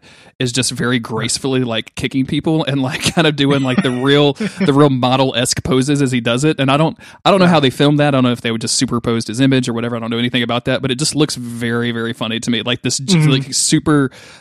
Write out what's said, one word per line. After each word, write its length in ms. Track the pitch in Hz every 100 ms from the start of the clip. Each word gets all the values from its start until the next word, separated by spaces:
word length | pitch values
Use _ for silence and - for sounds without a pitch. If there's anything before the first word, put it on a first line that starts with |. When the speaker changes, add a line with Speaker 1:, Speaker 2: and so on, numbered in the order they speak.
| - - - -
Speaker 1:
is 140 | 131
just 180 | 120 123
very 260 | 127 120 123
gracefully, 680 | 113 110 113 - 139 131 123
like, 280 | 113 - -
kicking 300 | 135 135 131
people 380 | 147 165 160
and, 180 | 143 139
like, 200 | 131 156
<laughs> 120 | - -
kind 120 | 160
of 80 | 147
doing, 260 | 139 143
like, 220 | 131 123
the 80 | 135
real, 400 | 123 135 143 147
Speaker 2:
<laughs> 320 | 139 208 - 185
Speaker 1:
the 60 |
real 160 | 139 147
model-esque 720 | 131 127 131 135 117 123 -
poses 400 | - 131 131 143
as 120 | 135
he 80 | 123
does 240 | 117 120 156
it. 120 | 151
And 140 | 135
I 60 | 139
don't, 200 | 160 - - - -
I 60 |
don't 80 | 196
know 60 | 175
Speaker 2:
Yeah. 40 |
Speaker 1:
how 80 | 165
they 100 | 135
filmed 300 | - 147 147
that. 80 | 147
I 40 |
don't 120 | 135
know 80 | 127
if 80 | 120
they 100 | 117
would 80 | 113
just 140 | 113 -
superposed 500 | 123 120 123 113 110
his 140 | 110
image 260 | 135 131 127
or 60 |
whatever. 240 | 117 117 117
I 20 |
don't 100 | 113
know 100 | 117
anything 220 | 120 123
about 220 | 117 120
that, 180 | - 131
but 80 | 135
it 80 | 127
just 180 | 151 135
looks 200 | 151 -
very, 560 | 120 117 120 117 120
very 220 | 117 117
funny 260 | 113 113 113
to 100 | 120
me. 120 | 117
Like, 200 | 117 123
this 140 | 127 -
j- 180 | 135 175
Speaker 2:
Mm-hmm. 120 | 151
Speaker 1:
like, 240 | 135 135
super, 580 | 127 - 156 160 151 135 - - -